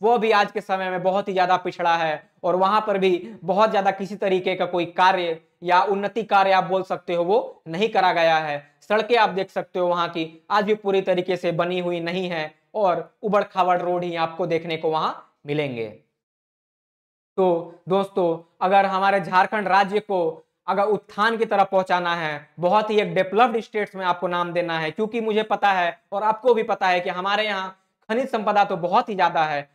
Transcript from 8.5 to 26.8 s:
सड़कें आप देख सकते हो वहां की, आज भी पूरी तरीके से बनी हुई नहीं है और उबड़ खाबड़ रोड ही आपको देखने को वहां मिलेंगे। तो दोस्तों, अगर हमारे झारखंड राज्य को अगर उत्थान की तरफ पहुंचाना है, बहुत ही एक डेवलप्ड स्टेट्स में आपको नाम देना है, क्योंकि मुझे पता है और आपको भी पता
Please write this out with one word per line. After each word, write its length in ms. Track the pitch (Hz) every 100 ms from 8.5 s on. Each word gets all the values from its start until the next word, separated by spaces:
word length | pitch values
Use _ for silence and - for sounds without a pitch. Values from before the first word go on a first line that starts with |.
| 147 - _ -
सड़कें 280 | 208 214 240
आप 140 | 202
देख 200 | 185 190
सकते 280 | 190 - 185
हो 100 | 175
वहां 200 | 175 170
की, 360 | 170 160 - -
आज 140 | 208
भी 100 | 202
पूरी 280 | 214 196 196
तरीके 340 | 190 180 180 -
से 160 | 175
बनी 260 | 165 175 180
हुई 220 | 175 170
नहीं 280 | 170 180 180
है 260 | 165 156 _ _
और 420 | 214 190 170 165 _
उबड़ 220 | 214 202
खाबड़ 340 | 202 190 180 180
रोड 260 | 175 175
ही 120 | 175 165
आपको 300 | 165 165 170
देखने 300 | 165 170 160
को 140 | 165
वहां 220 | 156 202 - - _ 147
मिलेंगे। 420 | 151 139 117 107 107 _ _ _ _ _ _ _ _ _ _ _ _ _ -
तो 380 | 185 170 165 - 156
दोस्तों, 680 | 196 196 196 175 165 - -
अगर 260 | 185 196 190
हमारे 340 | 190 196 196
झारखंड 480 | 165 185 196 214 190
राज्य 320 | 190 185 208
को 460 | 208 190 160 160 _ _ -
अगर 160 | 190
उत्थान 540 | 202 202 - - 220 226
की 80 |
तरफ 240 | 220 202 190
पहुंचाना 420 | 190 185 180 175
है, 360 | 170 156 147 - -
बहुत 300 | 175 214 214
ही 100 | 208
एक 140 | 180
डेवलप्ड 460 | 175 185 202 247 220
स्टेट्स 360 | - 214 202 190
में 80 |
आपको 240 | 185 180 180
नाम 240 | 175 175
देना 260 | 170 170 165
है, 120 | 156
क्योंकि 300 | 156 214 233
मुझे 220 | 220 214
पता 300 | 214 202 202
है 300 | 185 170 - -
और 100 | 202
आपको 320 | 214 220 254
भी 80 | 226
पता 260 | 220 196